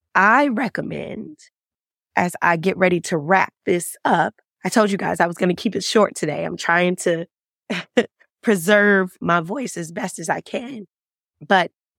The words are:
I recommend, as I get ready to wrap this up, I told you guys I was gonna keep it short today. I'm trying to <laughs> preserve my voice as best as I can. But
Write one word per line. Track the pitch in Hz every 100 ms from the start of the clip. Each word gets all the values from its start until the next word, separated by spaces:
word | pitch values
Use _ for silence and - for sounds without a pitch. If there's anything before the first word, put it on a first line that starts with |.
| _ -
I | 202 254 294
recommend, | 226 240 - 156 147 147 214 311 302 _ _ _ _ _ _ _ -
as | 175 -
I | 175 170
get | 180 180
ready | 185 175
to | - 165
wrap | 147 190 - _
this | - 175 - -
up, | 240 170 190 - _ _
I | 185
told | 226 214
you | 196
guys | 160 175
I | 170
was | 170
gonna | 180
keep | 175 - 180
it |
short | - 220 202 -
today. | 151 147
I'm | 165 175
trying | - 170 180 180
to | 185 165 175 _ _ _ -
<laughs> | 180 - - 98 _ _ _
preserve | - 196 165 208 208 196 185 -
my | 170 170
voice | 165 262 240 -
as | 165
best | 175 196 -
as | 160
I | 170
can. | - - 247 240 - _ _ _ _ _ 147
But | 190 170 - _